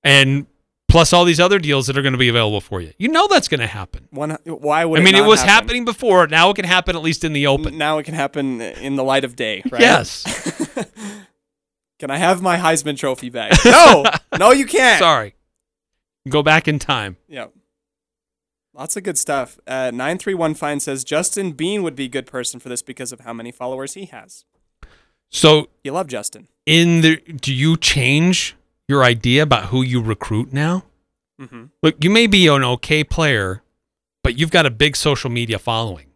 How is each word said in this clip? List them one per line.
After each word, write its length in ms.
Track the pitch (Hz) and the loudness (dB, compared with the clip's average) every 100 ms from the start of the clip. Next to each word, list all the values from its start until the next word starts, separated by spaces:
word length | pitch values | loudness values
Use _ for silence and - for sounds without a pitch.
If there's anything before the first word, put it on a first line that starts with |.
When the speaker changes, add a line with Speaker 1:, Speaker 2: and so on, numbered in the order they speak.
Speaker 1:
And 440 | 143 139 135 139 - _ _ _ - | 4 4 4 0 -6 _ _ _ 4
plus 240 | 170 165 | 4 6
all 140 | 175 175 | 4 4
these 140 | 160 | 4
other 180 | 180 202 | 2 2
deals 280 | 151 139 131 | 0 -2 -2
that 120 | 135 | -2
are 40 | |
gonna 140 | 139 127 | -2 0
be 120 | 123 | 0
available 320 | 117 107 104 | 2 0 -4
for 180 | - 95 | -6 -12
you. 120 | 80 _ | -12 _
You 100 | 220 | -2
know 180 | 320 403 | 0 2
that's 180 | 359 - | 0 0
gonna 180 | 139 113 | -4 -4
happen. 420 | 101 92 - _ | -8 -14 -16 _
Speaker 2:
One, 280 | 135 151 156 165 | -8 -8 -8 -12
why 380 | 160 147 151 165 | -8 -2 0 2
would 140 | 160 | 4
Speaker 1:
I 20 | |
Speaker 2:
it 20 | |
Speaker 1:
mean, 100 | 185 196 | 4 6
it 40 | |
Speaker 2:
not 80 | 208 | 6
Speaker 1:
was 120 | 214 | 4
Speaker 2:
happen? 120 | 160 | 6
Speaker 1:
happening 320 | 214 226 240 | 2 2 -4
before. 420 | 233 - 240 185 160 | -4 -2 2 4 4
Now 200 | 156 180 | 4 2
it 40 | |
can 100 | 202 | 0
happen 320 | 175 185 175 165 | 0 0 0 -4
at 60 | |
least 220 | 160 156 | -4 -4
in 100 | 165 | -4
the 120 | 147 143 | -2 0
open. 280 | 139 151 | 0 -4
Speaker 2:
N-, 40 | 151 | -6
now 200 | 151 156 | -4 -4
it 60 | |
can 100 | 151 | -6
happen 480 | 156 143 151 135 120 | -6 -6 -6 -8 -8
in 340 | 110 - 135 139 | -12 -12 -8 -4
the 80 | |
light 200 | 131 135 | 0 -2
of 120 | 131 123 | -2 -8
day, 260 | 113 95 247 | -8 -6 -8
right? 120 | 127 | 0
Speaker 1:
Yes. 420 | 233 - - - - - - - 311 262 | 2 2 -2 -10 -10 -10 -10 -8 -10 -8
Speaker 2:
<laughs> 1200 | - 226 208 208 196 _ _ _ _ _ _ _ | -12 -14 -18 -18 -20 _ _ _ _ _ _ _
Can 120 | 143 | -10
I 40 | 143 | -2
have 240 | 180 185 | 0 0
my 160 | 185 175 | 0 0
Heisman 400 | 170 160 151 139 | 0 0 -4 -6
Trophy 320 | 143 131 123 | -6 -6 -8
back? 240 | 120 107 160 | -10 0 4
No! 400 | 233 269 330 175 185 | 8 10 10 8 4
Speaker 1:
<laughs> 280 | 160 _ - | -2 _ 2
Speaker 2:
No, 140 | 208 | 4
you 140 | 277 262 | 4 2
can't! 340 | 403 254 185 | 2 4 4
Speaker 1:
Sorry. 340 | 170 139 104 _ _ _ _ _ _ _ _ _ 139 | 4 2 -2 _ _ _ _ _ _ _ _ _ -4
Go 160 | 151 | 0
back 240 | 147 156 160 | 2 2 0
in 100 | 147 | -4
time. 380 | - 127 101 87 _ | -4 -6 -6 -14 _
Speaker 2:
Yep. 240 | 143 110 _ _ _ _ _ _ _ _ _ _ _ _ | -18 -18 _ _ _ _ _ _ _ _ _ _ _ _
Lots 240 | 135 151 208 | -16 -10 -8
of 60 | |
good 160 | 190 170 | -6 -6
stuff. 400 | - 139 120 - - | -4 -4 -6 -14 -10
Uh, 240 | 131 127 | -6 -6
nine 240 | 120 135 185 | -4 -6 -6
three 180 | - | -6
one 200 | 185 165 | -2 -4
Fine 240 | 156 151 147 | -4 -6 -6
says, 240 | 147 135 | -6 -8
"Justin 500 | 131 147 175 - 190 | -4 -4 -4 -6 -8
Bean 300 | 139 165 208 | -6 -6 -4
would 140 | 170 131 | -6 -8
be 80 | |
a 40 | 131 | -10
good 180 | 131 127 | -10 -10
person 340 | 127 120 123 | -10 -10 -12
for 80 | 127 | -12
this 140 | 123 | -12
because 280 | - 127 127 | -12 -14 -14
of 100 | 123 | -14
how 120 | 117 | -16
many 180 | 117 117 | -14 -14
followers 440 | - 127 131 135 | -12 -10 -10 -12
he 100 | 190 196 | -14 -18
has." 380 | 117 - - _ _ _ _ - _ _ _ _ | -20 -20 -20 _ _ _ _ -20 _ _ _ _
Speaker 1:
So 400 | - 156 151 143 _ | 2 4 4 0 _
Speaker 2:
You 80 | 135 | -8
love 140 | 160 165 | -8 -6
Justin. 400 | 123 104 104 _ _ - | -8 -10 -14 _ _ 0
Speaker 1:
in 340 | 160 170 170 | 2 2 4
the, 160 | 160 160 | 2 0
do 360 | - 151 - | -6 -10 -6
you 240 | 127 151 165 | -2 0 0
change 800 | - 143 123 143 175 175 - _ _ _ - | -2 -2 0 2 2 0 -6 _ _ _ -4
your 160 | 139 | 2
idea 400 | 127 117 120 131 | 2 2 2 2
about 220 | 151 120 92 | 2 0 0
who 160 | 127 | -4
you 180 | 131 123 | -2 -4
recruit 520 | 110 107 - 110 123 | -4 -6 -4 -6 -4
now? 320 | 135 156 185 - _ _ _ _ _ | -4 -2 -2 -6 _ _ _ _ _
Speaker 2:
Mm-hmm. 240 | 131 120 120 _ | -20 -20 -20 _
Speaker 1:
Look, 140 | 160 - | -2 0
you 60 | 160 | 2
may 180 | 220 233 | 4 4
be 180 | 196 170 | 4 4
an 160 | 139 | 4
okay 400 | 127 123 - 151 | 0 -4 -2 -2
player, 600 | 147 - 156 117 95 98 _ _ _ _ _ _ | -2 -2 0 0 -4 -8 _ _ _ _ _ _
but 160 | 131 123 | -6 -4
you've 140 | 160 | 0
got 140 | 175 147 | 2 0
a 40 | |
big 240 | 110 147 | 0 -2
social 340 | 143 156 135 131 | 0 -2 -2 -4
media 280 | 120 117 104 | -6 -4 -6
following. 480 | - 113 113 85 71 | -4 -4 -6 -10 _